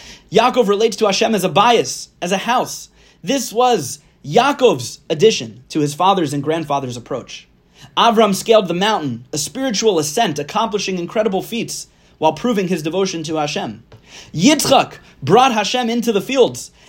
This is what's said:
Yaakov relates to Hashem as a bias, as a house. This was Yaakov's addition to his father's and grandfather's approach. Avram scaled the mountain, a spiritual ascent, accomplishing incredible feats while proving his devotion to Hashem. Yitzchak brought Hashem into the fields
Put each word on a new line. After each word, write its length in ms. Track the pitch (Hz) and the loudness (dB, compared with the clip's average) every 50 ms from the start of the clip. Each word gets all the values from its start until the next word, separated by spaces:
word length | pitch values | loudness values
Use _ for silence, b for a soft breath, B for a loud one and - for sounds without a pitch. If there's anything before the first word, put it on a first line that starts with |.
| B B B B B B | B B B B B B
Yaakov 380 | 156 220 233 247 - 254 226 196 | 2 2 2 4 2 2 2 2
relates 280 | 202 196 226 233 - | 2 2 0 0 0
to 100 | - 214 | 0 0
Hashem 280 | 196 190 - 233 226 220 | 0 2 0 0 0 0
as 100 | 190 170 | 0 -2
a 40 | 175 | 0
bias, 600 | 143 190 214 240 233 180 135 - - - - - _ _ | 2 4 4 4 4 2 2 -2 -8 -12 -14 -18 _ _
as 100 | 175 175 | -4 -4
a 60 | 196 190 | -4 -4
house. 520 | - 226 247 240 156 147 - - - b b b b b b b | -2 -2 -2 -2 -2 -4 -8 -14 -16 b b b b b b b
This 300 | - 180 269 269 - - | -6 -4 -4 -4 -4 -4
was 480 | 196 226 247 254 240 175 139 110 - b b b b b - | 0 0 2 2 2 0 -2 -6 -10 b b b b b -12
Yaakov's 760 | 139 151 220 254 285 277 - 262 220 165 123 120 - - - _ - | 0 0 2 2 2 0 2 2 2 2 2 -4 -10 -14 -14 _ -6
addition 540 | 165 147 196 226 214 - 123 110 101 - - _ | 0 4 4 4 4 2 -6 -10 -14 -18 -18 _
to 120 | - 156 | -4 -2
his 140 | 147 147 147 | -2 -2 -2
father's 380 | 151 180 196 196 185 160 131 | 0 0 2 2 2 0 -2
and 100 | 143 143 | -4 -4
grandfather's 540 | 127 151 160 170 156 143 143 139 131 123 117 | -2 -2 -4 -4 -2 -2 -4 -4 -4 -6 -10
approach. 500 | 120 - - 143 117 107 - - - - _ _ _ _ b b b b b b | -12 -10 -8 -10 -10 -8 -12 -18 -20 -20 _ _ _ _ b b b b b b
Avram 380 | - 208 233 220 220 220 202 190 | 2 4 4 6 4 4 4 2
scaled 320 | - - 220 226 220 196 | -2 2 4 4 4 4
the 80 | 160 170 | 2 -2
mountain, 520 | 175 196 220 214 185 151 135 113 113 123 _ | -2 0 0 0 -2 -2 -6 -6 -8 -10 _
a 60 | - 147 | -8 -6
spiritual 600 | - - - 254 269 269 202 - 226 220 190 160 | -6 -6 -6 -6 -4 -4 -2 0 0 2 2 2
ascent, 400 | - - - 233 233 180 151 156 | 0 0 -2 -2 -2 0 -2 -6
accomplishing 600 | - - - 202 226 190 208 196 - 196 190 175 | -8 -4 -2 -2 -2 -2 -2 -4 -4 -4 -4 -6
incredible 440 | 175 175 - 226 214 220 190 180 | -6 -4 -2 -2 -2 0 -2 -2
feats 440 | - - 226 233 220 - - - - b b b b b b _ | -4 -4 -6 -6 -6 -6 -8 -12 -14 b b b b b b _
while 140 | 151 160 | 0 0
proving 360 | - - - 247 226 202 185 170 | 0 0 -2 -2 0 0 0 -2
his 140 | 185 160 | -2 -4
devotion 400 | 147 156 165 190 196 185 - 165 | -4 -4 -2 -2 -2 -2 -4 -6
to 140 | 151 165 156 | -6 -6 -4
Hashem. 460 | 156 151 147 - 202 190 120 104 107 - _ - B B B B B B B | -4 -4 -4 -4 -6 -8 -8 -10 -14 -18 _ -20 B B B B B B B
Yitzchak 600 | B 151 180 285 311 285 - - 269 214 139 - - b b b b b | B 2 4 4 4 4 2 4 4 4 2 0 -6 b b b b b
brought 300 | - 127 190 240 262 269 | 0 4 6 6 6 4
Hashem 380 | 220 220 202 - - 254 240 226 | 2 0 -2 -2 -2 -2 -2 -2
into 220 | 233 240 220 233 | -2 0 0 0
the 100 | 208 190 | 0 0
fields 480 | 190 - 269 269 220 143 123 - - - b b b | -2 0 2 2 2 2 2 -6 -14 -18 b b b